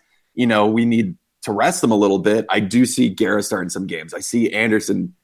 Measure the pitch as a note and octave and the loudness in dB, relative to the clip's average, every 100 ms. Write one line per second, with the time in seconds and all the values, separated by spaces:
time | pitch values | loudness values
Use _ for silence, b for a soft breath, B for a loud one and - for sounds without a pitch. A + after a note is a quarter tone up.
0 | _ _ _ - B2 G#2+ G#2 A2+ A#2 A2+ | _ _ _ -2 0 2 2 2 2 2
1 | G2+ E2+ _ _ - G#2 C3+ F3+ B2+ G#2+ | 0 -6 _ _ -6 0 0 2 2 4
2 | G2+ G2 F#2 A2 G#2+ G2+ G2+ A2+ B2 - | 4 4 2 0 0 -2 0 2 2 2
3 | A#2+ F#2+ G#2 G#2 G2 G2+ F2 F#2 F#2+ E2+ | 0 0 0 0 -2 -4 -6 -6 -8 -8
4 | E2 F2 - A#2+ A2+ G2+ A2+ G#2+ - G2+ | -10 -12 -4 -2 0 0 0 0 0 -4
5 | F2+ - | -4 -10